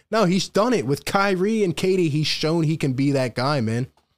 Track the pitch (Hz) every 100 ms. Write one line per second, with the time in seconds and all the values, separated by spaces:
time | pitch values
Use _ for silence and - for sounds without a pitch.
0 | - 220 190 185 - 190 226 214 117 139
1 | - 196 196 185 196 220 190 151 190 190
2 | 165 147 151 - 156 170 156 160 147 127
3 | 139 135 127 117 139 151 110 117 131 _
4 | _